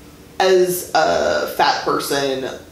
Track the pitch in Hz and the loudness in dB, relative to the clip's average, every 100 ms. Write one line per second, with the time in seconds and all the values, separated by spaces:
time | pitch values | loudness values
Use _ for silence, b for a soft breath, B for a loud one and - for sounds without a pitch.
0 | - - - - 185 185 180 180 - 226 | -20 -20 -8 0 4 4 4 0 -2 0
1 | 165 170 160 175 - - 151 - - 147 | 2 2 0 -2 -2 -2 0 0 -2 -4
2 | - 139 139 131 123 - - | -2 -2 -2 -4 -8 -12 -18